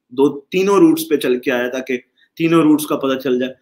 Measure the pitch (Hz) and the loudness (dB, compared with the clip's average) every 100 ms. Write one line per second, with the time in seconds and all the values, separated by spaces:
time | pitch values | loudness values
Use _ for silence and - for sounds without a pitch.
0 | _ 123 143 143 - 180 190 196 165 160 | _ 0 0 0 -6 -2 0 4 4 2
1 | - 147 139 123 139 123 123 131 127 123 | 0 -2 0 -2 -2 -4 -4 -6 -6 -8
2 | - _ _ - 165 165 151 147 147 143 | -10 _ _ -4 0 2 4 2 0 -4
3 | 135 131 131 123 127 - | -2 -2 -2 -2 -4 -8